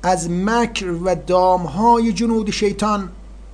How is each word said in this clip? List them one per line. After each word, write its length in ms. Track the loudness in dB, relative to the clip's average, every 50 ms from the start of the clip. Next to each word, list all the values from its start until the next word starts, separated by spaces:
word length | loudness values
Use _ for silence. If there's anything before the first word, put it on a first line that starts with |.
از 280 | 2 0 0 0 0 -4
مکر 600 | -2 -2 0 0 0 0 0 0 -2 -6 -6 -4
و 240 | -6 -4 -2 -2 -2
دامهای 960 | -2 -2 0 2 4 4 4 4 2 0 -4 -4 0 4 4 4 4 2 0
جنود 380 | 0 0 0 0 0 0 0 -2
شیطان 600 | -2 0 0 -2 0 0 0 0 0 -2 -4 -8 -12 -18 -20 -20 -20 -20 -20 -20